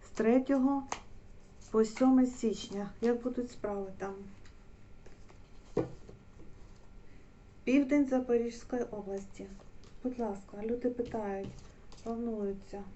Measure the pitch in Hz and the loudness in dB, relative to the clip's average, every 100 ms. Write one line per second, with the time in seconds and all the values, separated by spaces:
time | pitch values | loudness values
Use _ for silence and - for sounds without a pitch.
0 | - - 220 254 262 277 262 277 262 - | -14 2 6 6 6 4 6 4 0 -10
1 | - - - - - - - 220 220 - | -10 -14 -14 -18 -18 -20 0 4 4 6
2 | 262 262 247 - 226 196 - 196 202 - | 8 8 6 4 0 0 -4 -4 -6 0
3 | 233 240 254 247 240 - 208 202 196 190 | 2 2 0 -2 -4 -4 -4 -4 -4 -6
4 | 190 196 202 196 - - - - - - | -8 -8 -12 -14 -18 -18 -20 -18 -18 -16
5 | - - - - - - - - - - | -16 -16 -18 -18 -16 -18 -4 -2 -2 -6
6 | - - - - - - - - - - | -16 -18 -20 -16 -16 -14 -16 -18 -18 -18
7 | - - - - - - - 269 262 294 | -16 -18 -20 -20 -20 -8 4 4 6 4
8 | 269 262 247 240 233 - - 247 233 208 | 6 2 4 2 2 -4 -4 -4 -4 -6
9 | 190 196 - - 196 - - - - - | -6 -6 -8 -12 -12 -12 -16 -16 -16 -6
10 | 254 247 226 196 - 202 220 247 254 240 | -6 -2 -2 -4 -10 -6 -2 0 0 0
11 | 233 226 202 196 196 - - - - - | -4 -2 -4 -4 -6 -10 -16 -18 -16 -12
12 | 226 233 233 220 202 196 - 202 190 | -6 -4 -2 -2 -2 -4 -8 -10 -10